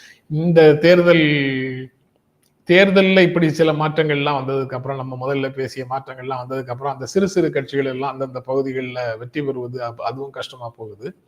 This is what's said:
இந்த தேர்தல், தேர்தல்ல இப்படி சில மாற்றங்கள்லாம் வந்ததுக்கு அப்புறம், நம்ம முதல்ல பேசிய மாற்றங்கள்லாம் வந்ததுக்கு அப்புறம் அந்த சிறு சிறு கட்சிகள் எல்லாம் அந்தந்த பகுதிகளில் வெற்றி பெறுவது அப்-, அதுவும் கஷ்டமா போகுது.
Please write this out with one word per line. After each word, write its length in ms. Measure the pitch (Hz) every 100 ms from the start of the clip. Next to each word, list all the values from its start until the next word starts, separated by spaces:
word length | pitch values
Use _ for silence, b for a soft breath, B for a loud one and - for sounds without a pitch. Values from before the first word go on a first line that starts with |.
| b b _
இந்த 440 | 151 170 165 156
தேர்தல், 520 | 147 165 175 175 165 151 147 139 131 131 127 131 _ _ _ _ _ _ _ -
தேர்தல்ல 500 | 175 196 190 190 190
இப்படி 300 | 170 175 165
சில 240 | 151 160
மாற்றங்கள்லாம் 640 | 151 151 151 156 143 143 143
வந்ததுக்கு 340 | 131 135 127
அப்புறம், 240 | 127 135 135
நம்ம 160 | 131 127
முதல்ல 340 | 127 139 135
பேசிய 360 | 135 131 135 123
மாற்றங்கள்லாம் 520 | 135 131 131 127 131
வந்ததுக்கு 280 | 127 131 123
அப்புறம் 240 | 120 139
அந்த 120 | 131 131
சிறு 220 | 196 190
சிறு 240 | 185 156
கட்சிகள் 340 | 147 131 139 135
எல்லாம் 260 | 127 139
அந்தந்த 280 | 131 135 127
பகுதிகளில் 800 | 123 135 135 131 127 123 123 110
வெற்றி 260 | 123 151
பெறுவது 400 | 139 127 123 127
அப்-, 180 | 120 113
அதுவும் 300 | 113 131 139
கஷ்டமா 380 | 131 120 127 117
போகுது. 460 | - 110 101 135 -